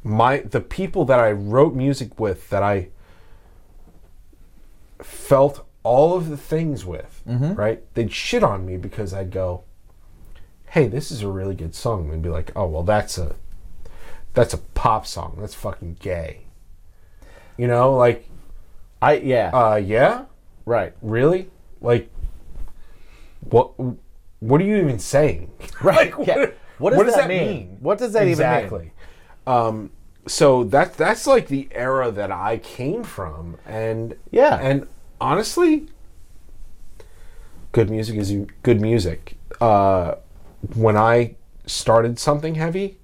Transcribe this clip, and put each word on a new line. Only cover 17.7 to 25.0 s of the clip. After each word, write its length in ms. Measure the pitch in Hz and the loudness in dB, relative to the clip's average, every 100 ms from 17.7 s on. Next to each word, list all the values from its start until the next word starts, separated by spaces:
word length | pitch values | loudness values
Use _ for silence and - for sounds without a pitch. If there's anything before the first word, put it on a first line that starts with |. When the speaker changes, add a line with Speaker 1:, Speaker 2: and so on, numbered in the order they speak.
| 120 131 | 4 4
Speaker 1:
like, 340 | 131 123 113 - - - - - - - - | 6 4 4 -8 -18 -16 -18 -16 -18 -20 0
Speaker 2:
I, 140 | 127 151 | 2 4
yeah. 320 | 135 123 95 | 2 0 2
Speaker 1:
"Uh, 240 | 127 113 107 | 2 4 2
yeah? 480 | 98 110 160 247 277 - - - - | 2 4 4 2 -8 -20 -20 -16 -2
Speaker 2:
Right. 280 | 117 90 - | -2 -2 -8
Speaker 1:
Really? 460 | 110 113 143 185 - _ - - | -4 2 2 2 -4 _ -20 -6
Like, 300 | 117 120 - - - - - - - - - - - - - - | 0 0 0 -8 -8 -8 -12 -8 -8 -8 -16 -18 -20 -20 -20 -16
what, 320 | - 113 - - 127 127 - - - - | 2 2 2 -4 -6 -8 -16 -20 -20 -10
what 200 | 113 143 | 2 4
are 40 | |
you 120 | 196 214 | 4 2
even 200 | 156 | 2
saying?" 520 | 117 | -2